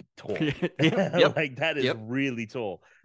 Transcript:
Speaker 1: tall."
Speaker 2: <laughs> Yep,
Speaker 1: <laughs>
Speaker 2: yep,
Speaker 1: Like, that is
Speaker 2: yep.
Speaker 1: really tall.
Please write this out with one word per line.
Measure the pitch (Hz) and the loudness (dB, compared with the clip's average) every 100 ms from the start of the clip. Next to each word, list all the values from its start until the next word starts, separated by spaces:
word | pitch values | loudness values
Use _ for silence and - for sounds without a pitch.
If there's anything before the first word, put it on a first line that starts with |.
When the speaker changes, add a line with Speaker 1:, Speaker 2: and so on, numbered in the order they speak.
| - - | -20 -14
Speaker 1:
tall." | - - | -6 -2
Speaker 2:
<laughs> | |
Yep, | 156 139 180 - | -2 0 -2 2
Speaker 1:
<laughs> | |
Speaker 2:
yep, | 156 165 190 175 180 - | 2 4 2 4 4 4
Speaker 1:
Like, | 151 127 | -4 -2
that | 160 151 | -2 0
is | |
Speaker 2:
yep. | 127 120 | 0 0
Speaker 1:
really | 110 127 139 117 113 | -4 -2 -2 -2 -6
tall. | 131 110 87 _ - | -6 -6 -6 _ -18